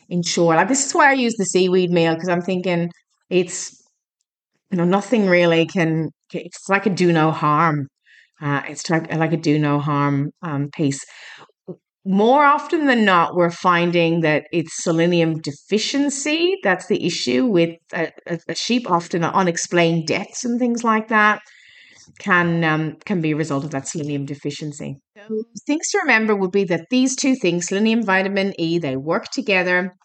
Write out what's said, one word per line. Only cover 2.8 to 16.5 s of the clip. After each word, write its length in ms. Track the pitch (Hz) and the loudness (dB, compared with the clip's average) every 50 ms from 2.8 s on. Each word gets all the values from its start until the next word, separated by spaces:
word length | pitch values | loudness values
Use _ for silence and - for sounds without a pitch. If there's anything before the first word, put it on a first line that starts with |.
| 170 170 - _ _ _ _ _ _ - | -2 -4 -6 _ _ _ _ _ _ -2
it's, 460 | 180 180 180 175 - - - - - _ _ _ _ _ _ _ _ _ _ _ _ _ _ _ _ _ _ - | 0 0 0 -2 -6 -12 -12 -14 -16 _ _ _ _ _ _ _ _ _ _ _ _ _ _ _ _ _ _ -6
you 60 | 196 | -2
know, 80 | 175 170 | 0 2
nothing 420 | 175 190 202 196 - 254 220 202 | 2 2 0 0 0 2 2 4
really 380 | 185 175 175 175 170 165 165 165 | 4 4 4 4 4 4 2 2
can, 440 | 165 - 196 165 165 160 160 160 156 - _ _ _ - | 0 0 0 0 0 0 -2 -2 -4 -8 _ _ _ -12
it's 360 | 165 156 175 - - - - | -12 -12 -12 -18 -12 -4 -2
like 160 | 196 196 196 | 0 0 0
a 40 | 220 | 0
do 220 | 180 165 180 170 | 0 2 2 4
no 200 | 170 160 156 160 | 4 4 2 2
harm. 560 | 147 123 156 151 147 151 170 165 147 147 135 139 _ _ _ _ _ - _ _ _ - | 2 0 0 2 2 2 2 2 0 -2 -4 -8 _ _ _ _ _ -20 _ _ _ -8
Uh, 200 | 156 143 143 143 - | -4 -4 -4 -4 -4
it's 220 | - 147 - - - | -8 -12 -10 -4 -2
like, 240 | 165 160 165 - 165 | -2 -2 -2 -2 -2
like 200 | 160 165 160 165 | -2 -2 0 -2
a 40 | |
do 220 | 156 160 156 147 151 | 0 0 0 2 2
no 200 | 151 147 143 147 | 2 0 0 0
harm, 520 | 143 151 147 143 143 143 143 139 143 151 - _ | -2 -2 -2 0 0 0 0 0 -2 -4 -6 _
um, 280 | - 165 147 139 143 143 - | -10 -6 -4 -4 -6 -6 -4
piece. 300 | - 160 139 139 - - - - - - - - - - - _ _ _ - 175 _ _ _ _ _ - | -2 -2 -2 -2 -4 -8 -16 -20 -20 -20 -20 -20 -20 -20 -20 _ _ _ -18 -18 _ _ _ _ _ -4
More 400 | 196 190 196 214 233 262 294 294 | 0 2 4 4 4 6 6 6
often 440 | 277 294 294 294 - 359 320 294 | 4 4 2 0 -2 -2 0 2
than 180 | 269 247 233 214 | 2 4 4 4
not, 300 | 202 185 170 165 - - | 4 4 4 4 2 2
we're 160 | 180 175 170 | 2 2 0
finding 720 | 170 - - 185 175 170 170 175 170 175 165 165 165 170 | 0 0 0 2 2 2 2 2 2 2 2 2 2 2
that 240 | 160 151 151 143 - - | 2 2 2 0 -2 -4
it's 320 | - 170 147 - - - - | -4 -4 -4 -4 -6 -6 -2
selenium 560 | 180 165 165 165 175 175 170 165 160 160 156 | 0 0 2 2 2 4 2 2 2 0 -4
deficiency 1160 | - 151 139 - _ - 190 214 214 - - 277 285 285 277 - - 302 302 330 339 359 | -6 -8 -10 -10 _ -2 -2 0 0 0 -2 0 0 -2 -2 -4 -4 -2 -2 0 0 0